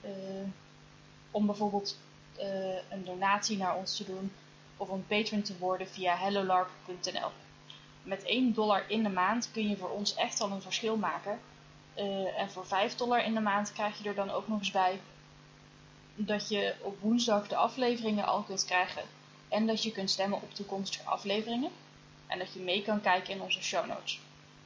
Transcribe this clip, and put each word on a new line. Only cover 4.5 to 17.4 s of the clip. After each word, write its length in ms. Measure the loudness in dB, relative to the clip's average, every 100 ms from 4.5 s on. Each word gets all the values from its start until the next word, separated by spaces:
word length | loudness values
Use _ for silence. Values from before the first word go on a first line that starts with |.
| -20 -20 -8
of 120 | -6
een 160 | -6 0
patron 340 | 0 0 -2
te 160 | -2 -2
worden 300 | -2 -2 -4
via 300 | -2 0 2
hellolarp 520 | 2 2 4 4 2 -4 -12
punt 260 | -6 -4
N 40 | -4
L. 140 | -4 -6 -18 -20 -20 -20 -20 -18
Met 200 | -8 -6
één 300 | 0 4 4
dollar 300 | 4 4 2 2
in 160 | 2
de 60 | 2
maand 400 | 4 2 2 -2
kun 180 | -2 0
je 80 | -2
voor 120 | -4
ons 260 | -2 -2 0
echt 260 | -2 0
al 100 | -2
een 100 | -2
verschil 360 | -4 -2 0 0
maken. 420 | 0 -2 -4 -6 -10 -20 -20 -20 -12 -4
Eh, 400 | -2 0 -2 -2
en 120 | -4
voor 140 | -6 -2
vijf 300 | 0 0 0
dollar 300 | 2 2 2
in 80 |
de 60 | 2
maand 340 | 2 2 0
krijg 240 | -2 -4 -4
je 120 | -4
er 60 | -2
dan 140 | -2
ook 180 | -2 -2
nog 120 | -2
eens 120 | 0
bij 280 | 2 2 2 -6 -20 -20 -20 -20 -20 -20 -20 -20 -20 -12 -4
dat 340 | 0 0 0
je 260 | 0 0 -2
op 180 | -6 -2
woensdag 460 | 2 4 6 2